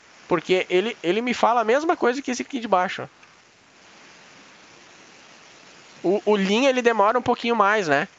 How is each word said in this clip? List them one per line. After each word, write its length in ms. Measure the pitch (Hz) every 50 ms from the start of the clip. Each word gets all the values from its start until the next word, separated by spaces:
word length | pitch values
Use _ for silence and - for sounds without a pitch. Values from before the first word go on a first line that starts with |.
| _ - - - - -
Porque 380 | 175 165 - - 185 185 - -
ele, 280 | 175 185 196 233 226 - -
ele 180 | 165 180 220
me 120 | 240 247 233
fala 280 | - - 220 233 247
a 40 | 220
mesma 300 | 214 233 285 311 330 349
coisa 260 | - - 240 247 277
que 100 | - -
esse 100 | 247 -
aqui 180 | - - - 247
de 80 | 220 226
baixo, 360 | 196 180 180 - - - 127
ó. 40 | 139 - _ - _ - _ _ _ _ _ _ _ _ _ - - - - - - - - - - - - - - - - - - - - - - - - - - - - - - - - - - - - - - - - - - - - -
O, 180 | 165 196 208 -
o 100 | 202 214
linha, 340 | 202 190 190 208 226 269 277
ele 120 | 254 254
demora 360 | 233 233 233 214 196 208 233 247
um 40 |
pouquinho 340 | 240 262 240 - - 240 233
mais, 320 | 226 202 196 214 220 190 156
né? 200 | 139 143 165 - -